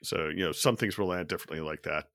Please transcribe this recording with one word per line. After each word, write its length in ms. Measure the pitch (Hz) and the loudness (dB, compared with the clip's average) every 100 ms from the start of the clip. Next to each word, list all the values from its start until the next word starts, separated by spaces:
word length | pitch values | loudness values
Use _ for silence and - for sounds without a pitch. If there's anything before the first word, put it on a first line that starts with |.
so, 280 | - 87 78 | -2 0 0
you 160 | 85 87 | 2 0
know, 80 | |
some 240 | 76 139 113 | 4 4 4
things 200 | 107 98 | 0 0
will 100 | 95 | 0
land 200 | 90 82 | 0 -2
differently 320 | 90 - 78 | -4 -4 -6
like 240 | 78 78 | -4 -6
that, 220 | - 76 - | -4 -4 -2